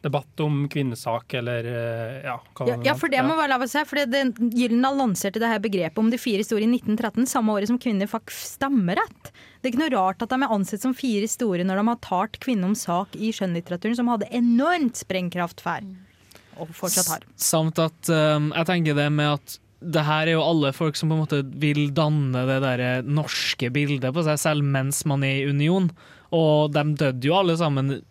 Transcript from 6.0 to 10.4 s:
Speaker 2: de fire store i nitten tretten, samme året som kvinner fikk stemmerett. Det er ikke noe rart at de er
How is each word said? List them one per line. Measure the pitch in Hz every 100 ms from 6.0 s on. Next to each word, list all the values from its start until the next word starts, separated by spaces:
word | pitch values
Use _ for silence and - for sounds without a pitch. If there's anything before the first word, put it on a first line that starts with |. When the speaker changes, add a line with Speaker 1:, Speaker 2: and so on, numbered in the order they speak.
| 220
Speaker 2:
de | 247
fire | 254 196
store | 214 214
i | 226
nitten | 247 - 214
tretten, | 226 220 262
samme | 269 220
året | 208 208
som | 240
kvinner | 254 202 202
fikk | 226 -
stemmerett. | - - - 277 269 175 233 453 - - - - -
Det | 262
er | 240
ikke | 320
noe | 240
rart | 185 190
at | 226
de |
er | 254